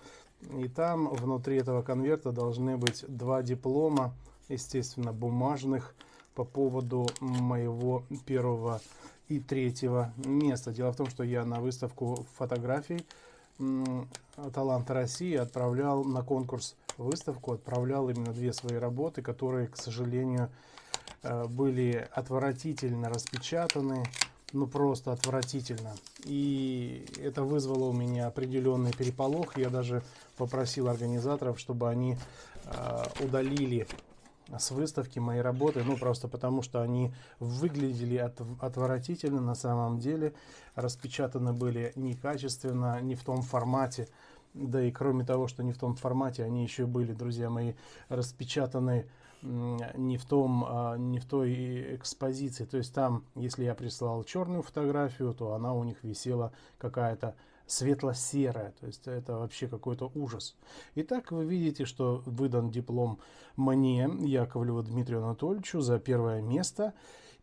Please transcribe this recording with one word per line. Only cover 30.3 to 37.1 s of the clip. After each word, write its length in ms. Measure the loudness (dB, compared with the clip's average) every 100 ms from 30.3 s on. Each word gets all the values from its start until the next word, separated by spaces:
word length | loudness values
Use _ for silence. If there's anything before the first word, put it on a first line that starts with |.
| -4
попросил 520 | -2 0 0 2 2
организаторов, 720 | 2 0 0 0 0 0 -2
чтобы 300 | -2 0 2
они, 300 | 2 2 0 -4 -16 -16 -14 -10
э, 380 | -6 -4 -2 -2 -2
удалили 640 | 0 2 2 2 2 0 -2 -10 -16 -20 -20 -20 -12 -4
с 140 | -2
выставки 480 | 0 -2 -2 -4 -2
мои 220 | 0 2
работы, 420 | 2 4 4 4
ну 140 | 2 2
просто 320 | 2 0 -2
потому 340 | -2 0 0
что 180 | 0 0
они 320 | 2 2 0